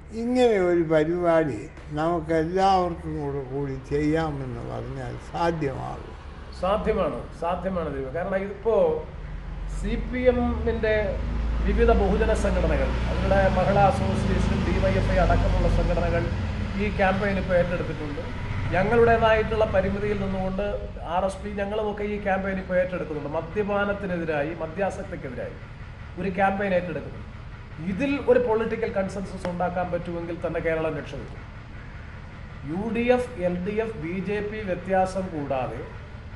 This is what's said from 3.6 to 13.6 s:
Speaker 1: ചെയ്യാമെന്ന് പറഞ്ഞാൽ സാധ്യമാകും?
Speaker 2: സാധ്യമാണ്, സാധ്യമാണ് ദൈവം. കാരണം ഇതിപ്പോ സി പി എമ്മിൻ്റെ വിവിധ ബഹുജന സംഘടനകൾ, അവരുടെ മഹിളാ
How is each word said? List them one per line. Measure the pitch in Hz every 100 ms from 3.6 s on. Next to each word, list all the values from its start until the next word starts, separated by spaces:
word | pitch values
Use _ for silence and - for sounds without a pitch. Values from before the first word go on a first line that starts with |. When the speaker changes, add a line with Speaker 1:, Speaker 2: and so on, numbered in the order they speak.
| 139 135 127
Speaker 1:
ചെയ്യാമെന്ന് | 143 151 160 160 143 131 117 127
പറഞ്ഞാൽ | 120 117 135 123 120 -
സാധ്യമാകും? | - 170 165 139 127 123 127 120 - - - - -
Speaker 2:
സാധ്യമാണ്, | 185 208 180 208 160 120 - -
സാധ്യമാണ് | 170 180 185 180 156 139
ദൈവം. | 131 160
കാരണം | 190 190 196
ഇതിപ്പോ | 202 226 208 170 92 - - - - - - - -
സി | 202 226 220
പി | 247 247
എമ്മിൻ്റെ | 240 240 233 233 226 220 214 196 180 - - - - 196
വിവിധ | 202 233 214
ബഹുജന | 196 214 190 214 202
സംഘടനകൾ, | 185 175 143 131 - -
അവരുടെ | - 190 196 190
മഹിളാ | 185